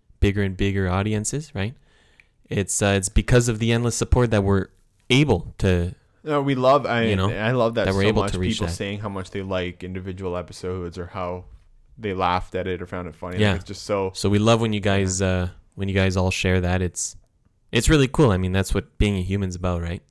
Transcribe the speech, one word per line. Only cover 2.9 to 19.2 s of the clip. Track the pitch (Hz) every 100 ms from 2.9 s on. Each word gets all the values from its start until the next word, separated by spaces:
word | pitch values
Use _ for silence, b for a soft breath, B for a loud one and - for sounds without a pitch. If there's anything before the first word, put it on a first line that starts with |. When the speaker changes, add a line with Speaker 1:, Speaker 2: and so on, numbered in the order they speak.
| 98
Speaker 1:
it's | 95
because | - 101 123 120
of | 107
the | 113
endless | 117 120 -
support | 110 127 120
that | 107
we're | 98 98 95 _ _ _ -
able | 127 151 92 - -
to | 98 90 87 - _ _
Speaker 2:
No, | 156 147
we | 139
love, | 131 127 143
I, | 104 117
Speaker 1:
you | 113 98
know, | 95
Speaker 2:
I | 87 110
love | 127 117 113
that | 95
Speaker 1:
that |
we're | 98
Speaker 2:
so | 101
Speaker 1:
able | 107
Speaker 2:
much. | 98
Speaker 1:
to | 92
reach | 92 -
Speaker 2:
People | 87
Speaker 1:
that. |
Speaker 2:
saying | 90 101 104
how | 104
much | 98 92
they | 101
like | 95 92 90 90
individual | 90 92 95 92 92 87
episodes | 82 90 92 92 87 82
or | 87
how | 98 90 90 - - _ _ _ -
they | 110
laughed | 92 90 90 -
at | 92 92
it | 90
or | 90
found | 92 87
it | 78
funny. | 92 90
Like, |
Speaker 1:
Yeah. | 104
Speaker 2:
it's | 87
just | - 101
so | - 104 95
Speaker 1:
So | - 101
we | 104
love | 107 117
when | 113
you | 107
guys, | 101 98 95 92
Speaker 2:
Yeah. | 95
Speaker 1:
uh, | 92 90 - _
when | - 98
you |
guys | 95 95 92
all | 92
share | - 92 92
that. | 87 90
It's, | 90 - - - _ _ _ _ -
it's | 117 120
really | 156 135
cool. | - 117
I | 92
mean, | 92
that's | 95 95
what | 101 - -
being | 104
a | 98